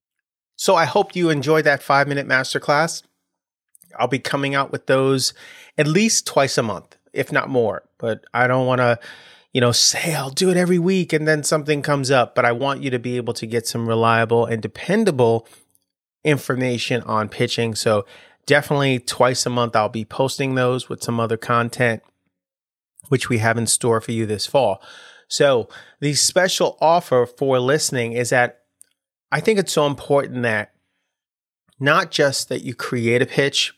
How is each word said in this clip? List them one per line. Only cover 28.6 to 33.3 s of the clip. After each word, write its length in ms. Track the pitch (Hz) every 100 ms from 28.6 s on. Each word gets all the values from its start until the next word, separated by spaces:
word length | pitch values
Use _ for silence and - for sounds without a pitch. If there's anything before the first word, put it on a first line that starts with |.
| _ _ _ _ _ _ -
I 60 | 143
think 200 | 165 208
it's 120 | 175
so 160 | - 147
important 560 | 139 - 139 135 123
that 300 | 120 107 104 _ _ _ _ _ _ _ _ _ _ -
not 320 | 135 165 185
just 380 | - 143 135 -
that 140 | 127
you 120 | 135 120
create 460 | - 123 113 120
a 40 |
pitch, 480 | -